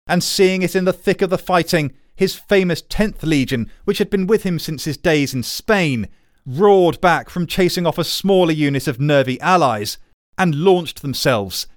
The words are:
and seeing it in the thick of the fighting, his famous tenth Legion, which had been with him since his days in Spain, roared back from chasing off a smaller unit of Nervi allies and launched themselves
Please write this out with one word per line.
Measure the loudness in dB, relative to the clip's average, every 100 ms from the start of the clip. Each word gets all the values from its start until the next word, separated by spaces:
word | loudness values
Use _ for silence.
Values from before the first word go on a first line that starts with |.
| -4
and | -2
seeing | 0 2 2 2
it | -2 0
in |
the | 0
thick | -2 -2 0
of | 0
the | -2
fighting, | 0 0 2 -2 -2 -8 _
his | -4 -4 -4
famous | 0 2 2 -2
tenth | -4 -2 -2 -4
Legion, | -2 0 0 -2 -6 -6
which | -4 -2
had | -2
been | -2 0
with | 0
him | 0 -4
since | -6 -8
his | -8 -4
days | 0 2 0
in | -4
Spain, | -6 -6 -2 0 0 -2 -6 -12 _ _ -10
roared | 2 4 6 4 2
back | 2 2 -2
from | -6 -4
chasing | 0 0 0
off | -2 -2
a |
smaller | -4 -2 2 4 4
unit | 2 0 -2 -4
of | -2
Nervi | 2 2 2 -2
allies | 0 2 2 0 -6 -10 -16 _ _ -2
and | 0
launched | 2 4 2 0 -8
themselves | -8 -2 0 0 -2 -8 -12